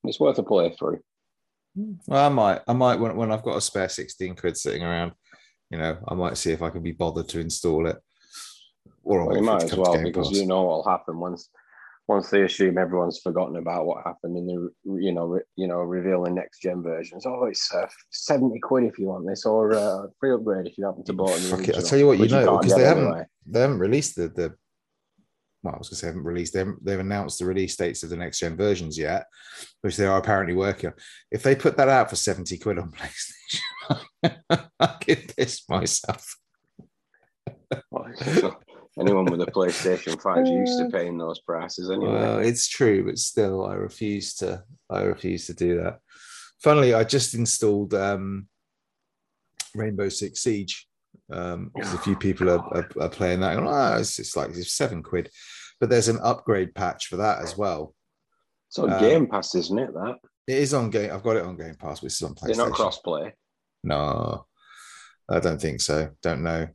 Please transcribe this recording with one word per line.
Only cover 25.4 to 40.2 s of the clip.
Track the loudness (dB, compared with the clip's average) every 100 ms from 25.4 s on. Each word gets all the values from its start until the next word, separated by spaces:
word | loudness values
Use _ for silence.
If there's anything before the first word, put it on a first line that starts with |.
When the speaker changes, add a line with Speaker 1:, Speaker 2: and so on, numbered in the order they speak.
| _ _
Speaker 2:
well, | -10
I | -8
was | -10
gonna | -8
say | -8
haven't | -6
released, | -6 -4 -2
they | -2
haven't, | -4 -4
they've | -4 -4
announced | -2 -4 -4 -4
the | -2
release | -2 -2 -2
dates | -4 -4
of | -8
the | -8
next | -6 -4
gen | -6 0
versions | 0 0 -2 -4
yet, | -4 -4 -6 _ -20 -20 -20 _
which | -6 0
they | 2
are | 2
apparently | 2 0 2
working | 0 0 -2 -6
on. | -10 -20 -20 _
If | -2
they | 2 4
put | 4 4
that | 6
out | 6 4
for | 0
seventy | -2 -2 -6 -6
quid | -4 -4
on | -6
<laughs> | -10 -14 -12 -14 -14 -8 -8 -8 -6 -2 -2 -2 _
PlayStation, | -2 -2 _ -2 -2 _
I | 0 0
could | 2 2 2 -4
piss | -2 -2 -2
myself. | -2 0 -2 -4 -6 -8 -18 _ _ _ _ -20 _ _ _ _ _ -16 -16 _ -10 -8
Speaker 1:
Well, | -10 -10 -8
<laughs> | 0 2 2 -4 _ -20 -20 -2
anyone | 2 4 2
with | 0
a | 0
PlayStation | 2 0 2 0 0 -2 -4